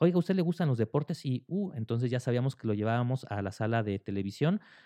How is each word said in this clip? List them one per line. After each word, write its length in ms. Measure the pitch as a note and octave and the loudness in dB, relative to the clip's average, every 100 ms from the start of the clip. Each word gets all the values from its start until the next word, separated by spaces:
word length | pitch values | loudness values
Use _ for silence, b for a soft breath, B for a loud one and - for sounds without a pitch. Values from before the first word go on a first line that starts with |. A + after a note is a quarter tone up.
"Oiga, 160 | E3+ F3 | 4 4
¿a 20 | |
usted 140 | E3+ | 2
le 60 | F#3+ | 2
gustan 280 | E3+ E3+ D#3 | 0 0 2
los 100 | A2+ | 2
deportes?". 480 | A2 D3 D3 - C#3+ | 2 0 -2 -4 -4
Y, 180 | B2 - | -4 -4
uh, 240 | F#3 F#3 | -4 -4
entonces 360 | A#2+ A2 A#2 B2 | -4 -2 -2 0
ya 80 | B2 | 0
sabíamos 380 | B2+ A#2+ C3 - | 0 0 0 -2
que 100 | A2+ | -2
lo 60 | |
llevábamos 540 | G#2 A2 A#2+ A#2+ C3 - | 0 2 0 0 -2 -4
a 140 | G#2 | -4
la 100 | G2 | -4
sala 300 | - A2 A#2 | -2 0 0
de 160 | G#2+ G2 | 0 -2
televisión 640 | - G2 G2 - D3+ G#3 B B | -2 -2 -2 0 0 0 B B